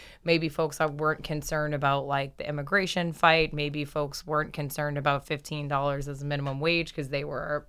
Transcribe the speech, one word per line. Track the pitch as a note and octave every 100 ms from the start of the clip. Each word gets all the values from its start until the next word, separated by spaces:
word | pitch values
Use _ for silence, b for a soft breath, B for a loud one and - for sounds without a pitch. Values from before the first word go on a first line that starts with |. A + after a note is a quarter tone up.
| B B
maybe | E3 E3+ D#3+
folks | - D#3 D3
that | D#3
weren't | C#3+ D#3 D3+
concerned | - D3+ - D#3 D3+
about, | C#3+ C#3 C#3 C3+
like, | C#3 C3+ -
the | -
immigration | D3 C#3+ G3+ F#3 F3+ E3+
fight, | D#3 E3+ D#3+ D#3
maybe | D3 D3 D3
folks | C#3+ D3+ C#3+ - D#3
weren't | D3+ D3
concerned | D3+ C#3+ D#3 D3 C#3+
about | C#3+ C#3
fifteen | - C#3+ - D3+ C#3+
dollars | C#3+ C#3+ C#3 C#3
as | C#3
a | C#3+
minimum | C#3+ C#3 C3+
wage | D#3+ E3+ D#3+
'cause | - C3+
they | C#3
were, | D3 C3 D#3 D3